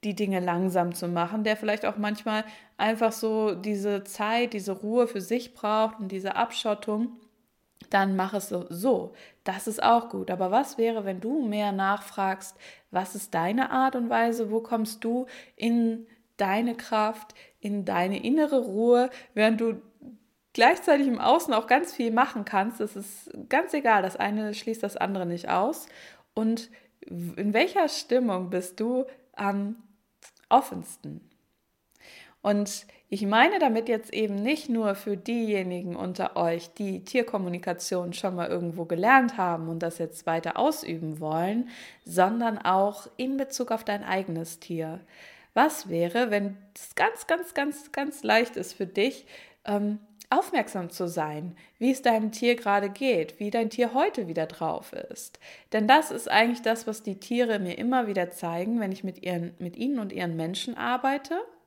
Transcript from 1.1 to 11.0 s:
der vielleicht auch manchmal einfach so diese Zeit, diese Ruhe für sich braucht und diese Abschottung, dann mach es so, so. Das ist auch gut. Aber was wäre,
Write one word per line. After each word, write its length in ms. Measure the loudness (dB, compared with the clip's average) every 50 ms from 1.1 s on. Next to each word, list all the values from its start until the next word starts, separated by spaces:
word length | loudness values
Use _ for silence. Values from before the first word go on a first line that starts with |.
| 0 0 -2 0 -2 -2 0
der 140 | 0 0 0
vielleicht 280 | 0 -2 -2 0 0
auch 120 | -4 -2 -2
manchmal 460 | -2 -4 -4 -4 -4 -2 -2 -2 -4 -6 -12 -20 -20 _ _ _
einfach 340 | 0 0 2 2 2 0
so 440 | 0 0 -2 -2 0 2 2 0 0
diese 480 | -2 -4 -4 -4 -2 -2 -2 -2 -2 -4
Zeit, 500 | -8 -6 -4 -2 0 2 2 0 0 -2
diese 200 | -6 -4 -4 -6
Ruhe 340 | -4 -4 0 2 2 2 2
für 140 | 0 -6
sich 320 | -4 -2 -2 -2 -2 -6 -14
braucht 460 | -6 -2 0 2 2 2 2 0 -6
und 100 | -8 -6
diese 260 | -6 -6 -4 -4 0
Abschottung, 760 | 0 0 0 0 -4 0 0 0 0 -2 -4 -2 0 0 -2 -4 -10 _ _ _ _ _ _ _ _ _ _ _ _ -12 0
dann 260 | 2 2 4 4 2
mach 180 | 0 0 0 -2
es 160 | -4 -4 -4
so, 160 | -6 -6 -6 -6
so. 440 | -10 -2 2 2 2 2 0 -6 -12 -16 -20 -20 _ _ _
Das 240 | -6 -6 -4 -4 -6
ist 140 | -4 2
auch 280 | 4 6 6 6 4 0
gut. 220 | -8 -6 -4 -4
Aber 200 | -2 -2 0 2
was 260 | 2 2 2 2 -2 0
wäre, 280 | 0 0 0 -2